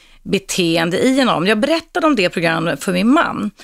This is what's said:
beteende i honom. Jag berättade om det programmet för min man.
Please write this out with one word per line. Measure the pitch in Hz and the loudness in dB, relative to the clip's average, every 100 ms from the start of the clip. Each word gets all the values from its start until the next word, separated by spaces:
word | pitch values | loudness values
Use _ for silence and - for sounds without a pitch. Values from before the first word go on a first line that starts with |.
| _ - | _ -18
beteende | - 190 - - 170 165 165 175 | -4 -4 -2 -2 0 0 0 0
i | 240 262 | 0 2
honom. | 247 156 185 | 2 0 0
Jag | 214 | 0
berättade | 277 330 - 359 320 | 0 -2 -4 -2 0
om | 262 | 2
det | 175 | 0
programmet | 185 165 165 165 160 | 0 -2 0 -2 -4
för | - | -4
min | 180 208 | 0 2
man. | 302 - - 208 - | 2 2 -2 -8 -8